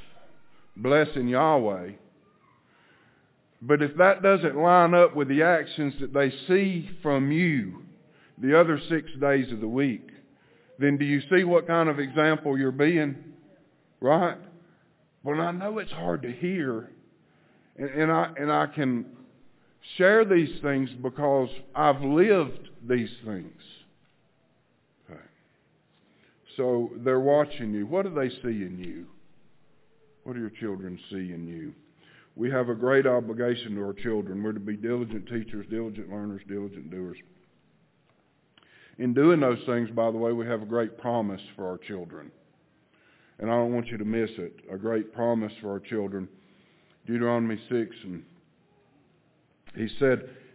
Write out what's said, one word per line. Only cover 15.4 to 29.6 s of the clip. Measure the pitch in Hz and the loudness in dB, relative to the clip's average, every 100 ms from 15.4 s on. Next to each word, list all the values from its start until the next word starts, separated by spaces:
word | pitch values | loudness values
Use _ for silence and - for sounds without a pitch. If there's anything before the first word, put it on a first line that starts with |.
I | 170 | -4
know | 180 202 214 | -4 -6 -8
it's | 190 | -8
hard | 160 170 165 | -6 -4 -4
to | 123 | -6
hear, | 123 175 190 135 113 113 - _ _ _ _ _ _ _ - | -6 -4 -2 -4 -6 -8 -18 _ _ _ _ _ _ _ -10
and, | 139 | -6
and | 143 156 | 0 2
I, | 165 165 139 | 2 0 -2
and | 147 | 0
I | 151 147 | 0 0
can | 156 135 120 - - - _ - _ _ _ - - | -2 -2 -2 -6 -16 -20 _ -20 _ _ _ -10 2
share | 185 220 | 4 6
these | 214 180 143 110 | 6 4 2 -2
things | 143 135 131 120 | -2 -2 -2 -6
because | 127 123 147 139 127 - - 139 | -8 -2 0 2 0 -6 -8 0
I've | 151 135 | 2 2
lived | 135 151 214 196 135 107 - - 117 | 2 4 6 4 2 -6 -14 -10 -2
these | 123 110 - | -2 -2 -8
things. | 113 95 85 - - - _ _ _ _ _ _ _ _ _ _ _ _ - | -10 -10 -12 -18 -20 -20 _ _ _ _ _ _ _ _ _ _ _ _ -20
Okay. | 78 - _ _ _ _ _ _ _ _ _ _ _ _ - | -20 -20 _ _ _ _ _ _ _ _ _ _ _ _ -4
So | 127 120 117 120 | 0 0 -2 -2
they're | 123 127 | 0 2
watching | 135 147 147 - 113 | 4 4 2 -4 -6
you. | 104 104 | -4 -4
What | 180 | -4
do | 196 | -2
they | 151 127 | -2 -4
see | - 123 107 | -4 -6 -6
in | 92 90 | -6 -10
you? | 92 - - - - - _ _ | -12 -14 -16 -20 -20 -20 _ _